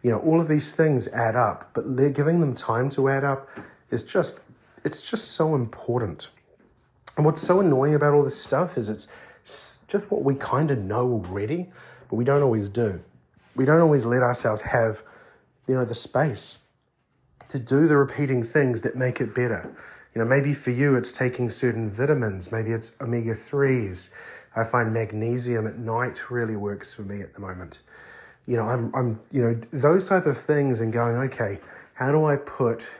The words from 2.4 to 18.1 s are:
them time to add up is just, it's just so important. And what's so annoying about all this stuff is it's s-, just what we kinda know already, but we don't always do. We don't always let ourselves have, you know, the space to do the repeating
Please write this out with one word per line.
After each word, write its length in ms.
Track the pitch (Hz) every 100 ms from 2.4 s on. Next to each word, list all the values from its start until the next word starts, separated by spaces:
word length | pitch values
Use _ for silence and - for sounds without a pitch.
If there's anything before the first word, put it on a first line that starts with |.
them 140 | 151 123
time 340 | - 113 135
to 180 | 135 135
add 160 | 139
up 240 | 139 135 - - - _ _
is 140 | 120
just, 380 | - 196 - - _ - _ -
it's 260 | - - -
just 220 | - -
so 240 | - 160 147
important. 720 | 113 - - 120 107 78 - _ _ _ _ _ _ _ - -
And 100 | 151
what's 160 | 156
so 200 | - 185
annoying 340 | 190 131 139 151
about 180 | 147
all 100 | 147
this 160 | 135 -
stuff 380 | - 135 175 -
is 120 | 107
it's 180 | 107 - - - - -
s-, 400 | - - - -
just 240 | 202 -
what 120 | 208
we 120 | 139 135
kinda 400 | - 127 156 127
know 340 | 95 107 123
already, 600 | 117 90 95 107 165 180 - - - -
but 60 | 110
we 80 |
don't 180 | 123 143
always 280 | 139 110 101
do. 320 | 101 113 90 - _ _ _ _ -
We 100 | 131
don't 160 | 160
always 220 | 170 143
let 200 | 113 123
ourselves 380 | 123 123 120 107
have, 420 | - 123 113 107 - - - _ _ _ -
you 80 | 131
know, 100 | 120
the 80 |
space 720 | 117 - 123 156 107 - - _ _ _ _ _ _ _ _ -
to 100 | 135
do 280 | 117 135 160
the 100 | 143
repeating 460 | 139